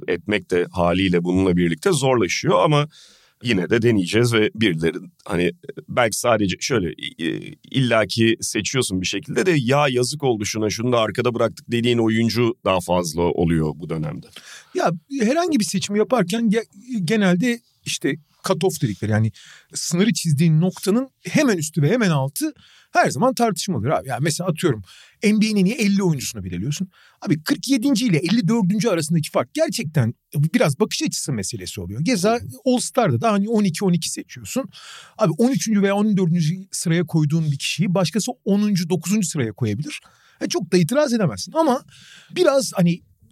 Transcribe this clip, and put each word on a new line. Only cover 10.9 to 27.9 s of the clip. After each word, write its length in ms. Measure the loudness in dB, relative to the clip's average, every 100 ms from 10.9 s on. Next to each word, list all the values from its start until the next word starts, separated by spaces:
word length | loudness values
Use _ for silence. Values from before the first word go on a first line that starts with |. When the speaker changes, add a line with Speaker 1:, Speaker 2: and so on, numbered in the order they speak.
Speaker 1:
da 80 | 0
arkada 340 | 0 0 0
bıraktık 380 | 0 -2 -2 -4
dediğin 260 | -2 2 2
oyuncu 580 | 2 2 0 2 0 0 0
daha 140 | 0
fazla 420 | 0 0 0 0
oluyor 520 | 0 2 2 2 0 -4
bu 140 | -8
dönemde. 380 | -6 -6 -10 -16 -20 -20 -20 -10
Speaker 2:
Ya 180 | -4 -2 -4 -8 -2
herhangi 380 | 0 2 0 0
bir 60 | 0
seçim 300 | -4 -2 -2
yaparken 540 | 2 0 0 0 0
ge-, 500 | 0 -2 -12 -10 -6
genelde 560 | 0 2 4 2 2 -2 _ _ -10
işte 300 | -4 -4 -4 -10 _ -4
cut 160 | 0
off 180 | 0 0
dedikleri 300 | -4 -2 0
yani 200 | 0 0 -4 -16 -20 _
sınırı 400 | -10 -4 0 2
çizdiğin 480 | 0 0 2 4 4
noktanın 480 | 2 -2 0 0 -2 _
hemen 340 | -2 0 2 0
üstü 240 | -2 0
ve 100 | 2
hemen 180 | 2 2
altı 440 | 0 -2 -4 -8 -10 _ _ _
her 180 | 2 2
zaman 240 | 2 0
tartışmalıdır 560 | 2 0 0 -4 -4 0
abi. 180 | -2 -2
Yani 160 | -2
mesela 260 | -2 -2 -4
atıyorum 340 | 0 0 -2 -6 -20 -20 _
N 180 | 2 4
B 40 | 2
A'nin 100 | 4
en 100 | 2
iyi 100 | 2
elli 280 | 2 2
oyuncusunu 400 | 2 0 -4 -8
belirliyorsun. 460 | -8 -6 -4 -6 -8 _ -20 _
Abi 220 | -2 -2
kırk 260 | 0 -4 0
yedinci 360 | 0 2